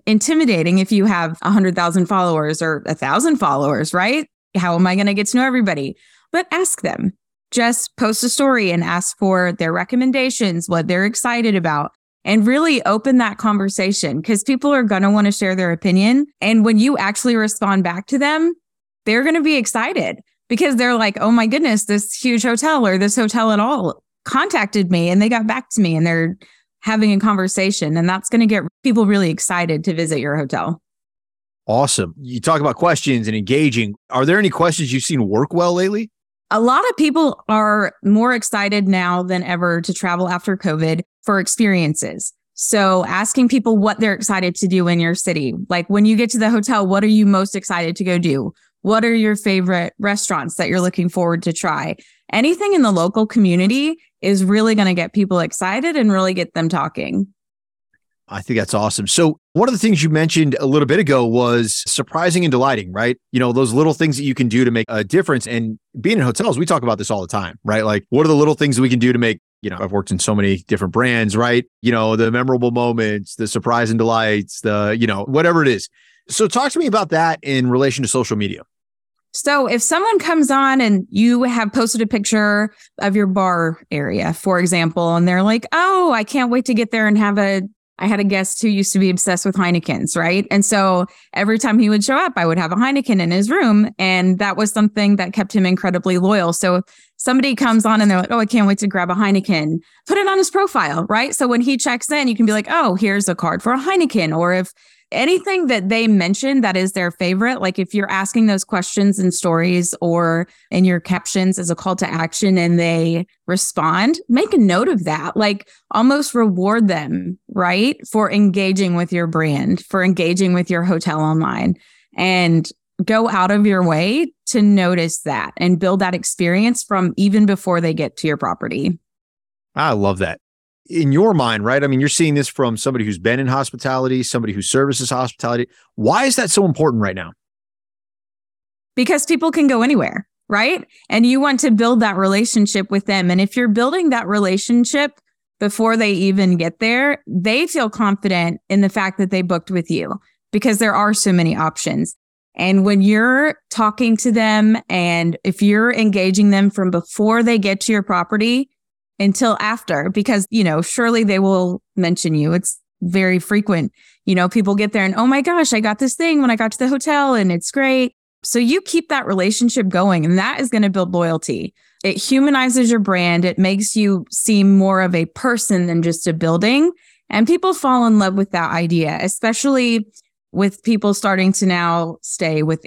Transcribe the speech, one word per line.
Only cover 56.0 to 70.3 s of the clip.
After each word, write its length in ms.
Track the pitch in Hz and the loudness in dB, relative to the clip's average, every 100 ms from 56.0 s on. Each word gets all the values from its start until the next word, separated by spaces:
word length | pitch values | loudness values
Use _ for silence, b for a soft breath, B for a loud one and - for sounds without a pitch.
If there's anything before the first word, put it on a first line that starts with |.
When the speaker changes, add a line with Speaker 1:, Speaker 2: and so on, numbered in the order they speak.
| 214 | 2
Speaker 1:
really 220 | 190 190 | 2 0
get 180 | 180 170 | -2 -4
them 160 | 165 165 | -2 -2
talking. 580 | 170 156 - 71 196 196 _ _ _ _ _ _ _ _ _ - | -2 -4 -6 -6 -4 -6 _ _ _ _ _ _ _ _ _ -14
Speaker 2:
I 120 | 98 | -10
think 180 | 95 110 | -4 -2
that's 140 | 98 | -2
awesome. 340 | 107 107 - 101 | -2 -2 -2 -2
So 320 | - 160 - _ | 0 0 0 _
one 160 | 165 240 | 0 0
of 60 | |
the 40 | 214 | 2
things 240 | 226 170 | 2 2
you 60 | 160 | 2
mentioned 480 | 156 160 160 147 127 | 0 0 2 0 0
a 80 | 139 | 2
little 200 | 147 131 | 2 2
bit 120 | 175 | 2
ago 280 | 151 135 117 | 2 2 2
was 580 | 120 120 120 110 - - | 2 2 2 0 -4 -6
surprising 580 | - 107 160 180 175 | -6 -4 -2 0 0
and 60 | 170 | 2
delighting, 400 | 127 135 117 90 | 2 0 -2 -4
right? 260 | 98 120 127 _ | -4 -2 -4 _
You 80 | 123 | -2
know, 120 | 123 | 0
those 200 | 123 123 | 0 0
little 200 | 123 156 | 2 2
things 240 | 151 160 135 | 2 0 0
that 80 | |
you 100 | 143 | -2
can 140 | 127 120 | -2 0
do 160 | 120 | 2
to 60 | 123 | 2
make 160 | 117 110 | 0 -2
a 160 | 110 | -4
difference. 420 | 104 175 170 131 113 | 0 0 0 -2 -2
And 320 | 117 110 110 _ 131 | -6 -6 -8 _ -6
being 180 | 170 220 | -2 0
in 60 | |
hotels, 340 | 123 - 226 131 | 0 0 -2 -2
we 60 | |
talk 180 | 170 156 | 0 0
about 160 | 120 107 | 0 -2
this 120 | 101 | -2
all 100 | 104 | -6
the 80 | 87 | -4
time, 300 | 104 90 - | -6 -6 -8
right? 200 | 107 110 | -4 0
Like, 220 | 107 104 - | 0 -2 0
what 160 | 127 | 2
are 40 | 156 | 4
the 80 | 147 | 4
little 180 | 151 | 2
things 220 | 147 147 123 | 2 0 2
that 60 | |
we 60 | 131 | 2
can 100 | 123 | 2
do 140 | 123 | 2
to 60 | 120 | 2
make, 220 | 117 107 _ _ | 0 -2 _ _
you 80 | 104 | -8
know, 80 | 90 | -6
I've 140 | 95 | -4
worked 180 | 101 98 | -4 -2
in 80 | 92 | -4
so 160 | - | 0